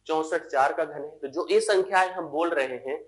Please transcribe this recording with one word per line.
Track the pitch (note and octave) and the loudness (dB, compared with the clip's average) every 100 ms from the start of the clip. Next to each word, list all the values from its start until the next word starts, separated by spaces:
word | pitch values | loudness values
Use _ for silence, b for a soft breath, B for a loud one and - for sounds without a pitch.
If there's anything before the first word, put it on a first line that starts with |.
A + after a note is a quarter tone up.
| - | -4
चौसठ | D#3 D#3 E3 | -2 0 -2
चार | - C#3 C#3+ | 0 2 2
का | D#3+ D3+ | 2 -4
घन | D3 | -6
है। | D3+ - | -12 -10
तो | C#3 | -8
जो | D3 E3 | -4 2
ये | G#3+ | 2
संख्याएं | A3 F#3+ F#3 F#3+ F#3 | 4 2 4 2 2
हम | F#3 D#3+ | -2 -4
बोल | D3 E3+ | -2 0
रहे | D3+ C3 B2 | 0 -2 -4
हैं | C3 D3+ | -6 -8